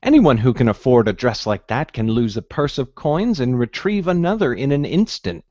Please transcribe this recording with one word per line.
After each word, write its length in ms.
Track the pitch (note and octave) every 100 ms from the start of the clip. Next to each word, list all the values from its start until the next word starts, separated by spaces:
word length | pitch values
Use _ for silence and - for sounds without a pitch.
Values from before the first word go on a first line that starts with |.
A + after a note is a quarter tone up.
Anyone 360 | - D4+ G3 A#2+
who 140 | A#2+
can 160 | A#2 A#2+
afford 380 | G2+ - B2 A2
a 60 |
dress 340 | G2 B2 A2 -
like 220 | G2+ _
that 240 | A2+ D3+
can 180 | - A2
lose 260 | A2+ A#2 G#2
a 60 |
purse 360 | G2+ - C#3+ -
of 180 | C3 -
coins 420 | D#3 D3+ A3 G3+
and 180 | B2 B2+
retrieve 520 | A#2+ - F#3+ G#3 F3+
another 440 | F3 E3+ A3 F3
in 200 | A2+ C3+
an 120 | C#3+
instant. 600 | D3 D#3+ G#3+ - - E2+ _